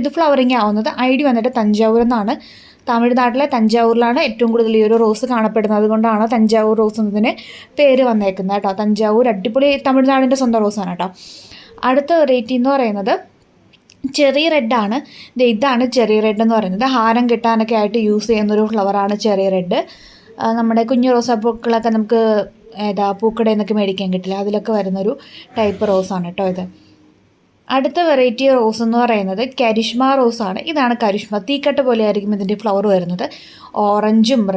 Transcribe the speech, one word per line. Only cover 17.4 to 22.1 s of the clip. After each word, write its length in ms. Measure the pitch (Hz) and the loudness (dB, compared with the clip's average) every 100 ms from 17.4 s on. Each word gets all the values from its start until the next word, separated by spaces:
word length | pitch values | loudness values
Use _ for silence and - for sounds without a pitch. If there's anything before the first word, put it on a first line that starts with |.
| 226 226 220 226 | 0 0 0 0
ആയിട്ട് 180 | 208 233 208 | 0 0 0
യൂസ് 200 | 214 220 | 0 0
ചെയ്യുന്നൊരു 320 | 214 208 214 214 | 0 2 0 0
ഫ്ലവറാണ് 440 | 220 196 202 202 208 220 | 0 0 0 -2 0 0
ചെറി 180 | 196 190 | 0 0
റെഡ്. 260 | 190 175 262 - - - - - - | 0 -2 -4 -4 -12 -20 -20 -20 -6
ആ, 40 | 226 233 | -4 0
നമ്മുടെ 240 | 226 226 226 | 0 0 2
കുഞ്ഞു 180 | 247 254 | 2 2
റോസാപ്പൂക്കളൊക്കെ 760 | 240 240 226 226 226 233 226 226 220 | 2 0 -2 -2 -2 -2 0 0 0
നമുക്ക് 220 | 208 | 0